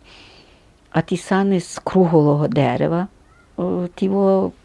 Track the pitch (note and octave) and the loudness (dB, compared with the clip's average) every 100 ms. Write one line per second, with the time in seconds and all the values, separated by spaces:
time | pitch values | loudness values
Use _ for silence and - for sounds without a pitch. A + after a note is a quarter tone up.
0 | - - - - - _ _ _ _ - | -20 -20 -20 -20 -20 _ _ _ _ -6
1 | - F3 - F#3+ G3 F#3+ - - - F#3 | -4 -6 -2 0 0 0 -4 -10 -2 2
2 | F3 D#3+ D3 D3 D3+ - C3 B2 D3 E3+ | 4 4 4 2 0 0 0 0 -2 -2
3 | F#3+ - _ _ _ - F3 F3+ F3+ - | -4 -10 _ _ _ -8 -4 -4 -6 -4
4 | G3 G3 G3 F#3+ F#3 - | -2 2 2 2 0 -6